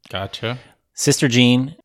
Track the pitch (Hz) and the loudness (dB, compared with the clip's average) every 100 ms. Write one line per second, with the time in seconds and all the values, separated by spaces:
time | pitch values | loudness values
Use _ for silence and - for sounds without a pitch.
0 | - 101 98 - 113 127 - _ _ - | -14 -12 -10 -10 -10 -10 -14 _ _ -6
1 | - 139 143 120 123 123 131 160 | -2 0 2 4 4 2 -2 -10